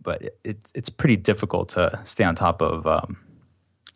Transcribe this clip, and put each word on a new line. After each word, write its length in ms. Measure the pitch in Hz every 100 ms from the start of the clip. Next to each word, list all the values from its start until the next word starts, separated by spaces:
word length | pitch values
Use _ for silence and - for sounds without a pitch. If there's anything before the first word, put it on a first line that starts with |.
but 200 | - 82
it, 180 | - -
it's, 280 | - 107 - -
it's 140 | 123
pretty 280 | - 156 107
difficult 520 | 92 104 104 90 92
to 300 | - 85 104
stay 200 | - -
on 120 | 92 85
top 260 | 90 82
of, 260 | 87 82 78
um, 300 | 78 - 98 - - _ _ _ _ -